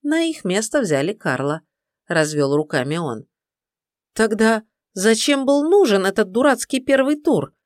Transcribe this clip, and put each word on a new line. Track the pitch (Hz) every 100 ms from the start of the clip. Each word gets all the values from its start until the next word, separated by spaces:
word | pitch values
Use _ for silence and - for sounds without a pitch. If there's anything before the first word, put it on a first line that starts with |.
«На | 285 320
их | 330 311
место | 185 190 220 302
взяли | 208 143 156
Карла», | 214 - 127 139 160 _ _ _ _ _
развел | 170 151 151 139
руками | 147 147 147 131 160
он. | 156 110 - _ _ _ _ _ _ _ _
«Тогда | - 220 214 220 226 _ _ _
зачем | 190 208 226 285 277
был | 269 285 302
нужен | 403 320 196 190
этот | 190 202
дурацкий | 208 294 254 - 262
первый | 262 269 269
тур?» | 294 320 202 139 _